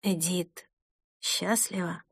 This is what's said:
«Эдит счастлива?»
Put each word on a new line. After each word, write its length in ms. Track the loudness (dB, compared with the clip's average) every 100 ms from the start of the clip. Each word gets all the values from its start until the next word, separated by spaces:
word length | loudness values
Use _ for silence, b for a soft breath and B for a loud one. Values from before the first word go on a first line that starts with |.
«Эдит 680 | 2 2 2 0 -2 -8 -20 _ _ _ _ _
счастлива?» 800 | -2 -2 2 2 0 -2 -2 -4 -10